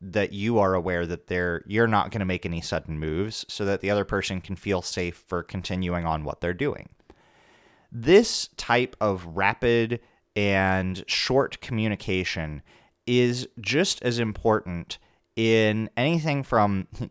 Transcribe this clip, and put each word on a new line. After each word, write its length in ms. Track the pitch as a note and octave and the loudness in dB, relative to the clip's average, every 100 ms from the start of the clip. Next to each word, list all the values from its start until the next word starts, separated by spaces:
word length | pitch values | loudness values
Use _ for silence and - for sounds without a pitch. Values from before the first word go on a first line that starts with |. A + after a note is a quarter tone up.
that 320 | F#2+ G#2 G2 | -6 -2 -2
you 260 | G2 G#2+ A2+ | -2 0 2
are 140 | G2 | 4
aware 320 | F#2 E2+ F2 E2+ | 2 0 -2 -2
that 220 | E2+ - | -6 -4
they're, 360 | F#2 F2+ E2+ - | -2 0 -2 -2
you're 220 | G#2 A2+ | 0 2
not 240 | G#2 - | 2 0
gonna 140 | A2 F#2 | -2 -2
make 200 | F2+ F2+ | -2 -4
any 140 | E2 | -6
sudden 400 | - E2+ - D#2 | -4 -6 -4 -4
moves, 460 | D#2 D#2 G#2 - - | -2 -2 -4 -6 -10
so 160 | - | -4
that 160 | G2 G2 | -2 -2
the 100 | F#2+ | 0
other 140 | G#2 | 0
person 380 | G2 G2+ - F#2 | 0 -2 -2 -6
can 160 | - F#2+ | -6 -8
feel 240 | G2+ F#2 | -2 -2
safe 340 | - - F2 - | -2 -4 -4 -6
for 280 | - F2+ | -6 -6
continuing 600 | - F#2+ - F#2 F2+ F2 E2 | -6 -8 -6 -4 -2 -2 -2
on 200 | D#2 D2 | -2 -4
what 160 | - | -4
they're 120 | F2 | -4
doing. 360 | F2+ C#3+ - - _ _ _ _ _ _ _ _ _ _ | -2 -4 -6 -12 _ _ _ _ _ _ _ _ _ _
This 600 | A#2+ A#2 G3 A#3 - - - | -4 6 6 6 0 -6 -8
type 400 | - A#2+ B2 - | 0 2 2 0
of 260 | G#2+ F#2+ F2 | 0 0 -4
rapid 760 | E2 G2 A2+ A#2+ A#2 A2+ A#2 - _ _ G#2 | 0 0 2 2 2 2 -4 -8 _ _ 0
and 680 | G2+ G2 F#2+ F#2+ F#2 F#2 - | 2 4 4 2 0 -4 -4
short 540 | - - C3 B2+ - | -4 0 2 0 -4
communication 1040 | - A#2 A2 G2+ - F#2 F2+ - D#2 D2 - _ _ _ - | -6 -2 -2 -2 -2 -2 -2 -4 -6 -8 -14 _ _ _ 0
is 420 | B2 B2 B2 B2+ - | 4 4 2 -6 -8
just 400 | G2+ C3+ F#3+ - | -2 0 0 0
as 160 | B2 A#2+ | -2 0
important 800 | A2+ G#2 A2+ G#2+ - E2+ E2+ - _ _ _ - | -2 0 2 2 0 -8 -8 -14 _ _ _ 0
in 520 | A2+ A2+ G#2+ G#2+ G#2+ - | 4 6 4 2 -2 -2
anything 460 | C#3 E3+ D#3 C#3+ | 0 0 0 -2
from, 460 | C3 A#2 G#2 G2 F#2 - G#2+ | 0 2 4 2 -4 -8 -8